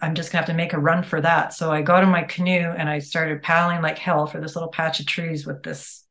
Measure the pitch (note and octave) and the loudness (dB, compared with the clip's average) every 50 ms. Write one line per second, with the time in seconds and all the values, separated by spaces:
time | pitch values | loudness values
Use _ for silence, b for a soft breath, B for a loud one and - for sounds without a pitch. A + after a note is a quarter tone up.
0 | E3+ D#3+ D#3+ E3+ - - - E3+ D#3+ E3+ E3 E3 E3+ E3 - D3+ D3 E3 E3 F3 | -4 -4 -2 -2 -4 -2 -2 -2 0 0 0 -2 -2 -2 0 0 2 4 4 2
1 | F3 - - D#3 D3 E3 E3 D#3 - - - - E3 D#3+ D3+ D#3 D3 E3 F3 F#3 | 0 0 -2 2 4 4 4 4 2 0 -2 -4 -2 0 0 0 2 4 6 6
2 | G3 F#3+ F3+ E3+ D#3+ - - F3 F3+ F3+ F3+ F3 E3+ E3+ E3+ - D#3 D3 D3+ D3 | 8 6 6 4 2 -2 -4 -2 0 2 2 2 2 0 -2 -2 -2 -2 -2 -4
3 | C#3+ - - E3 D#3+ D#3+ D3+ C#3+ - - E3 E3+ E3+ F3 E3+ E3 E3 D#3 D#3 - | -4 -4 -4 -2 -2 -2 -4 -4 0 2 2 4 4 2 0 0 -2 -2 -2 -2
4 | - F#3 E3 D3+ D3+ D3+ - D#3+ D3+ D#3 - E3+ E3 D#3+ - - D#3+ D#3 D3 - | -2 0 2 2 2 0 -4 -8 -8 -8 -6 -6 -6 -6 -4 -2 -2 -2 -2 -4
5 | D3 - - F3 E3+ E3 D#3+ D3 C#3+ D3 C#3 C#3+ - D#3+ D3+ - - - - - | -4 -4 -4 -4 -4 -4 -4 -6 -6 -8 -10 -10 -10 -10 -10 -10 -10 -12 -14 -16
6 | _ _ | _ _